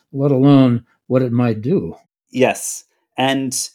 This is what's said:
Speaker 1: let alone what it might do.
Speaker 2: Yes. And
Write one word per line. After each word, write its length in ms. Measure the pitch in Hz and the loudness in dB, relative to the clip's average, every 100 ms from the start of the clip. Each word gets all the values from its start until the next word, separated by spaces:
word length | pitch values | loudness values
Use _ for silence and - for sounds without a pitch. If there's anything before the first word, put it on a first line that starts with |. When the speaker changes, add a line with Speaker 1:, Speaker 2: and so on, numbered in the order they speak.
| _ | _
Speaker 1:
let 200 | 135 143 | -4 0
alone 540 | 131 139 139 131 117 - _ - | 2 6 6 4 0 -6 _ -4
what 140 | 127 | -2
it 100 | 127 | 0
might 300 | 117 120 110 | 0 -2 -2
do. 340 | 120 185 160 - _ _ _ | -4 -4 -4 -12 _ _ _
Speaker 2:
Yes. 540 | 127 120 - - - _ _ _ - | -2 0 -2 -8 -14 _ _ _ -4
And 520 | 131 135 131 - - | -4 -2 -6 -8 -10